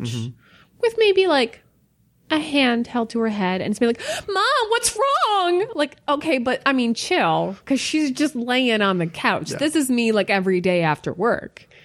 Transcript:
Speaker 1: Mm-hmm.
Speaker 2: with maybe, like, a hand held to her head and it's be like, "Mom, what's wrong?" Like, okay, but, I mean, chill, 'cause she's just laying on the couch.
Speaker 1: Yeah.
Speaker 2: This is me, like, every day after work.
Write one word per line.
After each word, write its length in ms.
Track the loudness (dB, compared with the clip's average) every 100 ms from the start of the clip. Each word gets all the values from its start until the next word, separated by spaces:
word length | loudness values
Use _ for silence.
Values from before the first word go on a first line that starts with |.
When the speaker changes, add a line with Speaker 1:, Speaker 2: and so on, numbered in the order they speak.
| -6
Speaker 1:
Mm-hmm. 140 | -6 -8 -10 _ -20 _ _
Speaker 2:
with 160 | -4 2
maybe, 260 | 2 4 2
like, 340 | 2 0 -6 _ _ _ _ _ _ -4
a 80 | -4
hand 460 | 0 0 2 0 -2
held 220 | -4 -4
to 80 | -2
her 100 | -2
head 320 | 0 -2 -2
and 100 | -4
it's 80 | 0
be 80 | 0
like, 140 | 0 -6 -8 -4
"Mom, 160 | -2 2 0 0
what's 260 | 0 -2 -2
wrong?" 680 | 0 2 2 2 2 0 -2 -4
Like, 220 | -4 -4 -4
okay, 300 | -2 0 -2
but, 240 | 0 -2 0
I 80 |
mean, 200 | 0 0
chill, 640 | -2 -2 0 2 0 -2 -6 -4
'cause 140 | -4
she's 320 | -2 -2 -2
just 240 | 0 -2 0
laying 460 | 2 2 4 2
on 160 | 2 2
the 80 | -2
couch. 440 | -2 0 0 -4
Speaker 1:
Yeah. 60 | -2
Speaker 2:
This 180 | 0 0
is 140 | 2
me, 220 | 2 2
like, 180 | 2 2
every 320 | 0 2 2
day 220 | 2 2
after 280 | 2 0 -4
work. 540 | -2 0 0 -4 -18 -20 -20